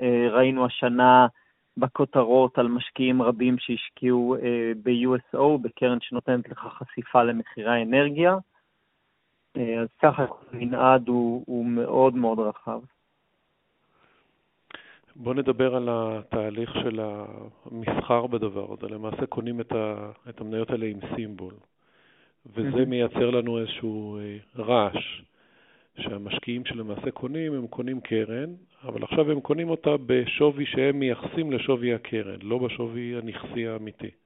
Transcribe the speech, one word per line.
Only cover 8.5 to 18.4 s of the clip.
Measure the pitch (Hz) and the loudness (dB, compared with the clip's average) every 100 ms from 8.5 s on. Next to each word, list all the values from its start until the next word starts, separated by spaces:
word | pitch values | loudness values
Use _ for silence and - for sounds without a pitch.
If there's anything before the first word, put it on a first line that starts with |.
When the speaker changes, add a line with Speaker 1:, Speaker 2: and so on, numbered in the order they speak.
| _ _ _ _ _ _ _ _ _ _ - | _ _ _ _ _ _ _ _ _ _ -6
Speaker 1:
אה, | 117 117 | -4 -2
אז | 113 - | -4 4
סך | 156 139 | 4 4
הכל | 131 - - | -2 -6 -14
המנעד | 120 120 123 127 131 120 | -8 -4 4 6 6 4
הוא, | 123 120 123 - | 2 2 -2 -4
הוא | 123 117 | -4 -2
מאוד, | 117 120 131 131 127 | -2 0 4 4 4
מאוד | 117 113 | 0 0
רחב. | 107 - - 113 127 _ _ _ _ _ _ _ _ _ _ _ _ _ _ _ _ _ _ - - - _ - | -2 -4 -10 -10 -12 _ _ _ _ _ _ _ _ _ _ _ _ _ _ _ _ _ _ -20 -20 -20 _ -10
Speaker 2:
בוא | 120 | -4
נדבר | 127 131 120 131 127 | 0 0 2 2 2
על | 120 | 0
התהליך | 117 113 110 104 113 107 104 117 - | -2 -2 -6 -6 -4 -4 -4 -6 -4
של | 123 110 | -4 -4
המסחר | 107 104 104 107 107 - - 117 110 - - 120 123 | -6 -8 -12 -16 -18 -20 -16 -8 -4 -4 0 0 0
בדבר | 117 | -4